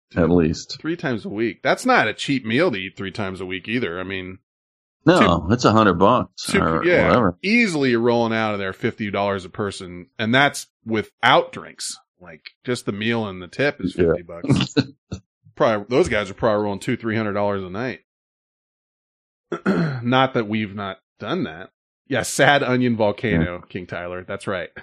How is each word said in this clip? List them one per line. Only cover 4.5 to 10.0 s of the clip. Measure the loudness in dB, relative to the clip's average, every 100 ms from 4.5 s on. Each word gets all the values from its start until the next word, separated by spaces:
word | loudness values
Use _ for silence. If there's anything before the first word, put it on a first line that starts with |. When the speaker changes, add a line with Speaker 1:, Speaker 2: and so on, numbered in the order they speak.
| _ _ _ _ _ 2
Speaker 1:
No, | 4 4 2 2
Speaker 2:
two, |
Speaker 1:
it's | 2
a | 4
hundred | 6 4
bucks | 6 4 4 0 -10 -2
Speaker 2:
two, | 0
Speaker 1:
or | 2 0
Speaker 2:
yeah, | 2 4 4
Speaker 1:
whatever. | 4 2 0
Speaker 2:
easily | 0 2 2 0 0 2
rolling | 2 2 2
out | 0 -2
of | -2
there | -6
fifty | -4 -6 -4 -4
dollars | -2 -2 -2 -6
a |
person, | -6 -6 -6 -12 -14